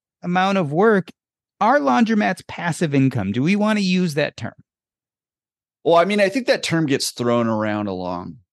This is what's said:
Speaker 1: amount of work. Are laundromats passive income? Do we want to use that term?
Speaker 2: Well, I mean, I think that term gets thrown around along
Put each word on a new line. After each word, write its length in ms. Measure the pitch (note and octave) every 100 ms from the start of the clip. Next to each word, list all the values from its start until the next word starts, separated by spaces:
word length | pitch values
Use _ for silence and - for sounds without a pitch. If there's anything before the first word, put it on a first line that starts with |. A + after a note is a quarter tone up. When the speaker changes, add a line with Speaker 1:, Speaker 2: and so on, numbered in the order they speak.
| _ _
Speaker 1:
amount 360 | F3 F3+ F#3+ G3
of 120 | D3
work. 380 | D#3 A3+ G3+ - - _ _ _ -
Are 200 | G#3+ D4
laundromats 680 | C4+ B3 A3 G#3+ G3+ - -
passive 480 | - E3+ - D#3+
income? 380 | C#3 C3+ A#2+ F#2+
Do 100 | A2+
we 140 | D3+ G#3
want 240 | G#3+ G#3+
to 40 |
use 300 | F#3+ F3+ F3+
that 220 | D3 - -
term? 180 | A2 - _ _ _ _ _ _ _ _ _ _ _ _
Speaker 2:
Well, 140 | D3 E3+
I 80 |
mean, 160 | F3+ G#3
I 80 | F#3+
think 180 | A#3+ B3
that 160 | A#3
term 240 | - E3 D3
gets 240 | C#3 -
thrown 380 | - A#2+ A#2+ A2+
around 400 | G#2+ G#2+ G#2 G#2
along 480 | F#2 F2+ F2+ F2+ - _